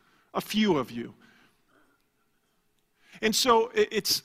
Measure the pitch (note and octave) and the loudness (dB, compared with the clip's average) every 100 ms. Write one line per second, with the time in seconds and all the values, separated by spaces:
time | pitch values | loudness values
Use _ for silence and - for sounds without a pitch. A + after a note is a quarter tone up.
0 | _ _ _ - - G#3 G#3+ D3+ A2 A#2 | _ _ _ -8 -4 0 2 0 -2 -8
1 | A#2 - _ _ _ _ _ _ _ _ | -12 -16 _ _ _ _ _ _ _ _
2 | _ _ _ _ _ _ _ _ _ _ | _ _ _ _ _ _ _ _ _ _
3 | _ - A3 - C4 A3+ A3+ G#3+ G#3 A3 | _ -4 -2 2 4 4 2 0 0 -2
4 | - - | -2 -4